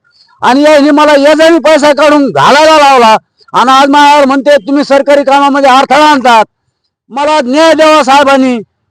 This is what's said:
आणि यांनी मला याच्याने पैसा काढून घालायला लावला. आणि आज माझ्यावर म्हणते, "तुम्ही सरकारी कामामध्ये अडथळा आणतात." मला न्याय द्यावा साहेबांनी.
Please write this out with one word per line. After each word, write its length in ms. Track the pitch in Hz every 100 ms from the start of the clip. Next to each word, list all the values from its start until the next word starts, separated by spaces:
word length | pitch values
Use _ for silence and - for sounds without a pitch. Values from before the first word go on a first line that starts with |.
| _ _ _ _
आणि 200 | - 262
यांनी 280 | 294 302 285
मला 220 | 294 302
याच्याने 460 | 285 285 302 320 330
पैसा 340 | 269 311 294
काढून 380 | 277 302 294 269
घालायला 460 | 139 160 277 311 311
लावला. 400 | 277 269 226 220 - _ _
आणि 180 | 185 240
आज 180 | 262 277
माझ्यावर 360 | 294 294 294
म्हणते, 420 | 269 269 285 285 185
"तुम्ही 180 | 285
सरकारी 400 | 269 277 277 285
कामामध्ये 460 | 269 277 285 277 277
अडथळा 340 | 262 277 277
आणतात." 400 | 302 285 240 226 208 _ _ _ _ _ _
मला 320 | 240 294 311
न्याय 300 | 247 277 330
द्यावा 280 | 302 311 311
साहेबांनी. 580 | 262 285 277 277 262 240 190 _ _